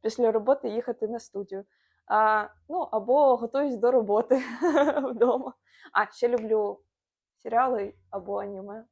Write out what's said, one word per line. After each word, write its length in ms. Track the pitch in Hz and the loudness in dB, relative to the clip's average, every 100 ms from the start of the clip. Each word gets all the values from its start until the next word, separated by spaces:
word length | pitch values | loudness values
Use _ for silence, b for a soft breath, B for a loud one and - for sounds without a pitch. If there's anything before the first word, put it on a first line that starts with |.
після 320 | 220 220 233 | -6 0 0
роботи 360 | 226 214 277 233 | 0 0 0 0
їхати 400 | 214 247 233 214 | -6 -6 -6 -6
на 100 | 233 | -8
студію. 460 | - 196 196 196 202 _ _ _ _ | -10 -12 -10 -12 -14 _ _ _ _
А, 420 | 214 214 214 208 _ _ | 2 2 2 -2 _ _
ну, 100 | 339 | -6
або 580 | 302 220 202 269 277 240 | -4 -4 2 4 6 4
готуюсь 400 | 226 269 285 240 | 0 -2 -2 0
до 140 | 233 | 2
роботи 520 | 262 208 208 233 262 262 - | 2 4 0 2 0 0 -2
<laughs> 420 | 339 302 294 294 | 0 4 2 0
вдома. 500 | 262 226 240 262 262 - B B B | -4 0 2 2 -4 -14 B B B
А, 140 | - - | -2 -2
ще 220 | - 240 | -2 0
люблю 520 | 240 220 220 208 202 _ _ _ _ _ _ | 0 0 0 0 -6 _ _ _ _ _ _
серіали 520 | 226 226 262 233 202 - _ | -2 0 2 0 -6 -12 _
або 300 | 196 180 202 | -14 -8 -8
аніме. 440 | 202 196 202 214 233 | -8 -12 -14 -16 -18